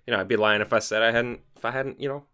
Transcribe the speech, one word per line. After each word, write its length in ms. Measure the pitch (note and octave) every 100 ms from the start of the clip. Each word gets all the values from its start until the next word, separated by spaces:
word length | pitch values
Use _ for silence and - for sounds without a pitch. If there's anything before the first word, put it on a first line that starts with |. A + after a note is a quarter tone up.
| -
you 60 |
know, 80 | G#2
I'd 80 | F#2
be 80 | A2
lying 240 | G#2+ G#2
if 100 | G#2
I 60 | A2
said 220 | - G#2+
I 100 | A2+
hadn't, 280 | A#2 A#2+ A#2 _ -
if 80 |
I 60 | A#2
hadn't, 300 | C3 C3+ -
you 80 | C#3
know, 160 | C#3+ -